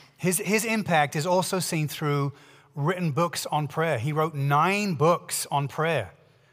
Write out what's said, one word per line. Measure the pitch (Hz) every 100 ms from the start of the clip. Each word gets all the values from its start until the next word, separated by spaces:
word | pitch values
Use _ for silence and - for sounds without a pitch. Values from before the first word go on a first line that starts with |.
| - -
his, | 175 185
his | 190 214
impact | 220 220 190 165 143 160
is | 165
also | 180 175 190
seen | - 170 147
through | - 151 143 143 - - - _ -
written | 147 180 170
books | 135 170 - -
on | 151 147
prayer. | - 165 131
He | 135
wrote | 151 160
nine | 147 139 143 170 202 208
books | 147 156 165 - - -
on | 143 139
prayer. | - 160 151 95 - _ _ _